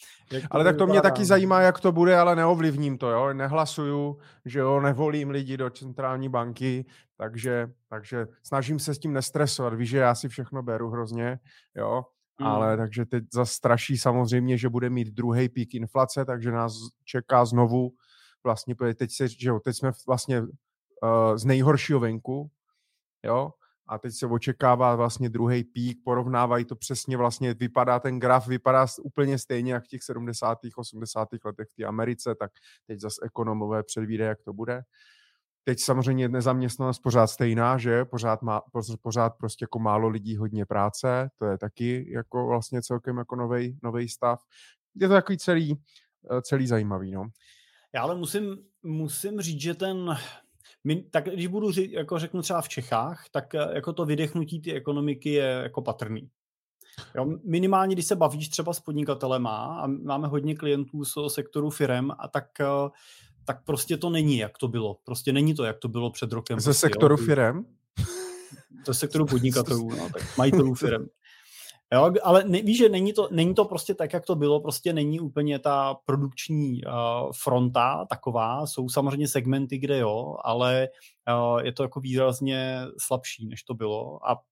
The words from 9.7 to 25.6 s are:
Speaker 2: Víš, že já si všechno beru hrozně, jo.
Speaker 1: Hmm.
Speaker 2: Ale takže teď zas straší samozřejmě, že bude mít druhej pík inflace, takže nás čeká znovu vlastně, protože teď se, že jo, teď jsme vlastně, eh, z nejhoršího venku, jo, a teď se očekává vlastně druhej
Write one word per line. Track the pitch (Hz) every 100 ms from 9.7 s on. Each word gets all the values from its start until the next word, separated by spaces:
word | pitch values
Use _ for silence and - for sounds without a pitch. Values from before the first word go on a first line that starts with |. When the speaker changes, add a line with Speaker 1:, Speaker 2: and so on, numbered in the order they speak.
Speaker 2:
Víš, | 113 117
že | 135
já | 123 120
si | 135
všechno | 127 120 135
beru | 123 113 117
hrozně, | 117 110 117 120 127 - _ _ -
jo. | 107 120 120 _ _ -
Speaker 1:
Hmm. | 110
Speaker 2:
Ale | 107 110 110
takže | 110 113 120
teď | 120 113
zas | 120 117
straší | - 123 117 - 127
samozřejmě, | 131 123 120 123 123 123
že | 120
bude | 120 123
mít | 123 110
druhej | 104 120 120 127
pík | 123 117 123
inflace, | 113 135 131 - 131
takže | 123 117
nás | 117 117 110 117 - -
čeká | 127 - 127 120
znovu | 120 117 123 123 - _ _ _ _
vlastně, | 127 113 - 117
protože | 120
teď | 110 120
se, | - 131
že | 117 123
jo, | 110
teď | 135 120
jsme | 131 - -
vlastně, | 123 - 123 113 139 _ _ _ -
eh, | 113 113 113 110
z | 120
nejhoršího | 135 131 147 - 139
venku, | 117 113 127 135 151 - _ _ _ _ _ _ 107
jo, | 120 147 - _ _ -
a | 110
teď | 123
se | 110 127
očekává | 117 - 123 131 123 127 117
vlastně | 117 - 123
druhej | 117 120 123